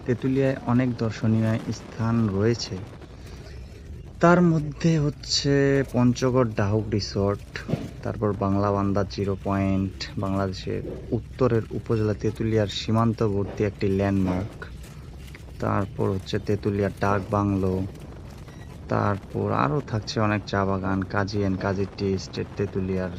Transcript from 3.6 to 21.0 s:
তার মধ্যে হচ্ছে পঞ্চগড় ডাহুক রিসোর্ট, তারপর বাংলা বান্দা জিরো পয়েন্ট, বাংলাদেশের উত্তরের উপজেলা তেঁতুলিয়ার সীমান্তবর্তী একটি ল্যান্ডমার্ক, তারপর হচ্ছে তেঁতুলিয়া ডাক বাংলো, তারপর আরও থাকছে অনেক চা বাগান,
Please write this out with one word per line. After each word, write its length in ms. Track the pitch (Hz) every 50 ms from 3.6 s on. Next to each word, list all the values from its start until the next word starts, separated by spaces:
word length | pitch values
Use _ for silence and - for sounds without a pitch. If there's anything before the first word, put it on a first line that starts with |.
| - - - - - - - - - - - -
তার 220 | - 170 175 175
মধ্যে 580 | 180 175 160 160 147 151 143 - - 170 165 160
হচ্ছে 540 | 147 147 139 - - - - - - 143 139 139 139 139 139 139 135 -
পঞ্চগড় 580 | - 123 123 123 120 - 127 131 123 131 127 113 107
ডাহুক 300 | 110 107 98 104 110 104 104
রিসোর্ট, 540 | 110 107 98 - - 107 98 98 101 101 - - - - - - - - - - - -
তারপর 320 | - 104 104 - 110 104 101
বাংলা 380 | 101 101 98 98 98 101 104
বান্দা 320 | 101 101 98 98 98 101 101
জিরো 340 | 95 - - 101 95 98 92 -
পয়েন্ট, 500 | 101 98 98 98 98 95 95 95 95 95 - - - - -
বাংলাদেশের 640 | 101 98 98 98 98 95 92 - - 101 101 98 98 - - - - -
উত্তরের 500 | 127 113 - - - - 131 123 117 113 101 -
উপজেলা 420 | - 107 - - 117 110 107 107 104
তেঁতুলিয়ার 540 | 95 - 110 104 - 113 113 110 110 104 101
সীমান্তবর্তী 960 | - - - - 110 110 113 117 110 - 120 110 98 101 101 90 - - 107
একটি 240 | 104 95 - - 101
ল্যান্ডমার্ক, 800 | 98 95 98 98 98 98 95 92 90 92 98 113 - - - - - - - - - - - - - - - - - - - - - -
তারপর 520 | 113 110 107 104 98 98 - - 113 107
হচ্ছে 280 | 98 92 95 - - 107
তেঁতুলিয়া 500 | 101 - 104 101 - 110 101 101 101 98 95 -
ডাক 220 | - 101 101 101 92 98
বাংলো, 420 | 104 101 101 101 101 95 92 95 92 92 95 95 - - - - - - - - - - - - - - - - - - - -
তারপর 600 | 117 113 107 104 101 95 - - - 110 101 101
আরও 300 | 104 107 123 135 147 147 135 -
থাকছে 320 | - 110 104 - - 120
অনেক 220 | 110 104 104 104 101
চা 200 | - - 98 98
বাগান, 380 | 95 98 95 92 95 95 95